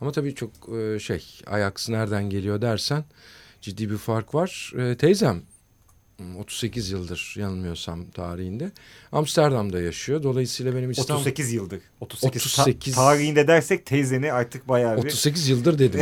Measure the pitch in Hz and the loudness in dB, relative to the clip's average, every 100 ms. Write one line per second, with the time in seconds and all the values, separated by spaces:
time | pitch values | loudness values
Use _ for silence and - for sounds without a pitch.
0 | 135 147 143 135 110 - - 113 110 107 | -6 -4 -6 -6 -10 -12 -10 -6 -4 -4
1 | - 90 - - - 104 98 - - 110 | -4 -6 -6 -20 -6 0 0 -2 -4 -2
2 | 110 101 101 98 98 104 120 107 - 147 | 0 -2 -2 -2 -2 0 0 0 0 -4
3 | 151 _ - - - _ - 98 107 104 | -4 _ -20 -20 -20 _ -12 -6 -4 -4
4 | - 113 107 147 180 - - 127 123 123 | -2 -2 0 -2 -2 -6 -10 -4 -4 2
5 | 147 196 175 87 - - _ _ _ _ | 4 6 4 0 -6 -20 _ _ _ _
6 | _ - 90 90 104 - 113 95 90 95 | _ -18 -14 -12 -10 -6 -4 -4 -6 -6
7 | 87 87 - 101 101 92 90 85 - 85 | -6 -8 -8 -6 -4 -4 -6 -6 -8 -10
8 | 87 - 87 87 92 107 180 - - - | -10 -10 -8 -6 -8 -6 -8 -12 -20 -20
9 | - 143 151 170 147 127 101 90 85 82 | -4 -2 0 2 2 2 -2 -2 -4 -6
10 | - 151 139 127 123 - 127 127 127 123 | -4 -2 0 -2 -2 -4 -4 -4 -4 -2
11 | 120 147 139 135 127 117 92 92 - _ | -2 0 0 -2 -2 -2 -4 -10 -14 _
12 | 113 - 131 127 127 - 139 123 135 127 | -14 -2 -2 0 -2 4 4 2 -2 6
13 | 131 147 151 147 147 165 - 185 - 143 | 6 6 6 4 8 6 6 -2 0 0
14 | 131 127 151 123 120 127 131 123 117 110 | 2 0 0 0 -2 -6 2 4 4 2
15 | 131 151 147 160 139 127 120 147 127 143 | 0 0 0 2 2 4 4 4 4 4